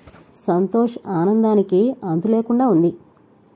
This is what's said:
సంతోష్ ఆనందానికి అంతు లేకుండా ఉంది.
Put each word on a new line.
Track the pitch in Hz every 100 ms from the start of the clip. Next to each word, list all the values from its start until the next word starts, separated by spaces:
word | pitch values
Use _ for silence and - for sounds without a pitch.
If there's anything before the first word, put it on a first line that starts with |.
| - - - -
సంతోష్ | - 175 190 226 240 233 -
ఆనందానికి | 175 190 220 220 214 190 185 240 262
అంతు | 196 175 214
లేకుండా | 226 226 240 262
ఉంది. | 165 170 - - _ _ _ _